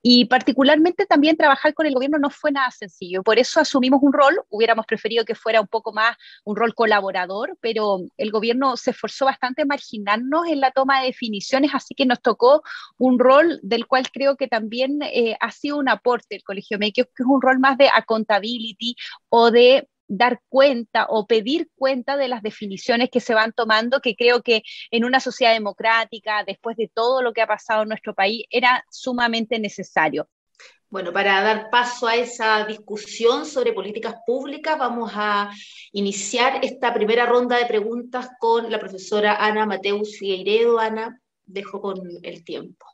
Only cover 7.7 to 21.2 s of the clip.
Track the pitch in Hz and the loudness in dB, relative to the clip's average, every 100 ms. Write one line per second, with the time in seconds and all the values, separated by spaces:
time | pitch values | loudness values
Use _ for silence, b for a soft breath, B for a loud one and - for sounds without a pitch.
7.7 | 220 208 190 175 - 208 214 226 240 269 | -2 0 -2 -4 -8 -4 -2 -2 0 -2
8.7 | 240 - 233 220 - 269 - 254 254 285 | -2 -4 -4 -10 -2 -2 0 -6 -2 -2
9.7 | 285 - 220 202 214 254 311 339 294 262 | -4 -8 -10 -2 -2 0 -2 0 0 0
10.7 | 269 269 269 254 254 233 202 - 262 277 | 0 0 0 0 -6 -8 -8 -2 0 0
11.7 | 277 - - 262 220 - - 156 285 B | -2 -8 -2 0 2 0 4 4 4 B
12.7 | B B _ 254 247 254 269 339 285 196 | B B _ 2 4 6 6 6 0 -4
13.7 | 226 233 262 254 - 277 269 262 226 214 | -4 0 -2 -2 -2 -2 0 -2 -4 -4
14.7 | 233 262 294 285 - 226 - 226 - 294 | -4 -2 -2 -4 0 -2 -2 -6 -6 -6
15.7 | 294 269 208 247 240 _ 202 - 196 - | -2 0 0 0 -2 _ -14 -10 -12 -8
16.7 | 208 208 202 247 - 254 277 262 262 269 | -4 -2 -2 -4 -2 0 2 4 4 2
17.7 | 254 277 226 - 220 214 202 214 240 226 | 4 4 4 0 -4 0 -2 -2 -8 -10
18.7 | 202 233 240 B B _ 233 233 233 247 | -10 -10 -10 B B _ 4 6 8 8
19.7 | 269 - _ _ 196 247 247 _ 254 277 | 6 0 _ _ 0 0 0 _ 4 4
20.7 | 240 226 226 - 220 | 2 -4 -4 0 -2